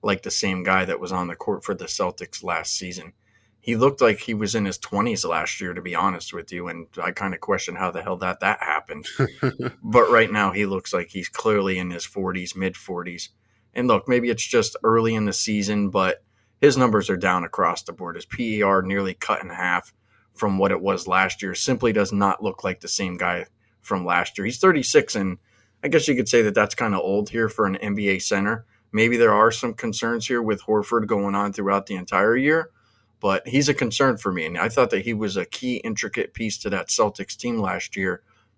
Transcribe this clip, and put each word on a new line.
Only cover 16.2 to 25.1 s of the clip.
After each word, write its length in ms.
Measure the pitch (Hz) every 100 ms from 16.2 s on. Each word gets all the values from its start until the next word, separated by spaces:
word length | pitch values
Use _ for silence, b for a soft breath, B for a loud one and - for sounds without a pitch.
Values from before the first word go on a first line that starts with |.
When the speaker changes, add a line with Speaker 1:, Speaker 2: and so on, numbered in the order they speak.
| _ _ _ _
Speaker 1:
his 160 | 147 131
numbers 320 | 127 107 95
are 60 | 92
down 300 | 92 90 85
across 380 | - 87 87
the 100 | -
board. 220 | 85 90 85
His 100 | -
P 320 | - 117 107
E 40 |
R 200 | 98 98
nearly 320 | 92 98 98
cut 280 | 90 - 107
in 80 | 92
half 440 | 85 90 87 - _ _ _ _
from 240 | - 107 95
what 140 | 98
it 100 | 92
was 260 | 95 95 92
last 340 | 92 95 -
year. 140 | 98 90
Simply 380 | - 127 120
does 180 | 107 98
not 320 | 101 101 95
look 220 | 104 - 95
like 160 | 90
the 80 | 101
same 260 | - 95 90
guy 300 | 90 87 92 _ _ _
from 260 | - 95 90
last 320 | 87 - -
year. 60 |
He's 160 | 101 -
thirty-six, 560 | 190 160 127 151 -